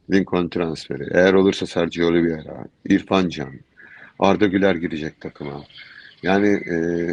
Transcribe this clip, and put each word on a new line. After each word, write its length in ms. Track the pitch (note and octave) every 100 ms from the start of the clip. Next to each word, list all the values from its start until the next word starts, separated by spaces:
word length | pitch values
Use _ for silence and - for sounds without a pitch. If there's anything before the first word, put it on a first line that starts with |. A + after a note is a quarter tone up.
| -
Lincoln 380 | F#2+ F#2 F2+ E2+
transferi, 600 | F2 E2 D2+ - C#2 C#2
eğer 200 | F2 F#2+
olursa 320 | F#2+ G2 - F2+
Sergio 400 | F2+ E2 E2+ E2+
Oliveira, 600 | E2+ E2 D#2 D2+ C#2 - _
İrfan 440 | - F#2+ - F#2+ F2+
Can, 240 | D#2 C2+ C2+ _ _ - - - -
Arda 280 | G2 F#2 G#2
Güler 280 | F#2+ F#2+
girecek 460 | E2+ E2+ D#2+ D#2+ -
takıma. 440 | - - C#2+ C#2+ - - - - - _
Yani, 260 | E2+ G2 G#2
e, 280 | G2+ - E2+ E2+ E2+ E2+